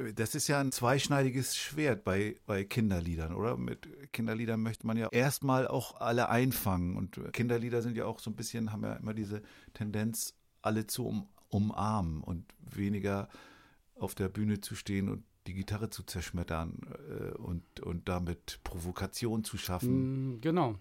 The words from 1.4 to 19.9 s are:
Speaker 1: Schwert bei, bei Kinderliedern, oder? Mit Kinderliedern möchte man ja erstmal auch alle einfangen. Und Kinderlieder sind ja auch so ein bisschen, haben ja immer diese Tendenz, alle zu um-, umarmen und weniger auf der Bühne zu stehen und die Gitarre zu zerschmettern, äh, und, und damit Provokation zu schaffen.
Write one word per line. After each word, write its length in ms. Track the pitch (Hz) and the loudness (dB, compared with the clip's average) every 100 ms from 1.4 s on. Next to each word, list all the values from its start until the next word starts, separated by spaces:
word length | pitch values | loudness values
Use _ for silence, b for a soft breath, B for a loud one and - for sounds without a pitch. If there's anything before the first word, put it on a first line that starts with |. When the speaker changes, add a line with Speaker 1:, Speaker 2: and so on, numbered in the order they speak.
| 127 - | 0 -2
Speaker 1:
Schwert 480 | - 147 147 104 | -4 0 2 2
bei, 320 | 98 95 104 - - | 2 2 2 -2 -2
bei 180 | 98 | 0
Kinderliedern, 720 | 101 120 107 90 85 82 80 | 2 2 4 4 2 0 -2
oder? 220 | 95 113 123 | 0 0 0
Mit 560 | 62 - - - 139 | -2 -6 -10 -16 -8
Kinderliedern 480 | - 113 110 113 113 | -4 -2 0 0 0
möchte 260 | 113 113 113 | 0 -2 0
man 100 | 113 | 0
ja 100 | 113 | 2
erstmal 560 | 120 139 - 139 131 127 | 4 4 4 4 4 4
auch 320 | 135 - - | 0 -2 -2
alle 280 | 117 120 117 | 2 4 4
einfangen. 680 | 117 131 - 101 90 87 101 | 6 4 4 2 2 2 0
Und 360 | 92 - - | -4 -6 -6
Kinderlieder 480 | - 120 120 117 120 | 0 2 2 0 0
sind 140 | 117 113 | 0 -2
ja 80 | |
auch 140 | 104 110 | -4 -4
so 100 | - | -6
ein 60 | 104 | -6
bisschen, 340 | 110 113 110 | -4 -4 -2
haben 100 | 107 | -2
ja 100 | 107 | -4
immer 200 | 113 107 | -4 -4
diese 280 | 110 101 104 B B B | -4 -4 -6 B B B
Tendenz, 600 | - 107 107 113 113 - - _ _ | -6 -2 0 0 0 -6 -8 _ _
alle 260 | 107 110 107 | 0 0 0
zu 200 | - 113 | -4 -2
um-, 220 | 107 - - - | -2 -4 -12 0
umarmen 720 | 101 107 - 104 110 85 78 | 2 2 2 0 2 0 -2
und 220 | - 85 - - | -4 -6 -8 -18
weniger 680 | - 98 101 101 101 98 101 B B B B B _ | -10 -2 0 2 0 0 -2 B B B B B _
auf 200 | - 98 | -8 -6
der 140 | - 95 | -2 -2
Bühne 320 | 101 107 101 | 2 2 0
zu 140 | - | -2
stehen 340 | 101 - 98 98 | -6 -2 0 0
und 160 | 98 - _ - | -2 -8 _ -8
die 80 | |
Gitarre 340 | 92 95 101 107 | -6 -2 -2 -2
zu 140 | - | -6
zerschmettern, 760 | - 90 - 87 87 80 82 - - - - | -6 -6 -4 -4 -2 -2 -2 -6 -10 -12 -10
äh, 200 | - 90 - | -8 -6 -6
und, 420 | - 85 - - | -4 -4 -6 -10
und 280 | - 87 98 | -6 -4 0
damit 500 | 90 87 85 - - | 0 0 -4 -8 -12
Provokation 800 | - 87 85 - 95 - 117 110 | -10 -6 -6 -4 -4 -2 -2 0
zu 120 | 107 98 | -2 -4
schaffen. 800 | - 90 123 | -4 0 2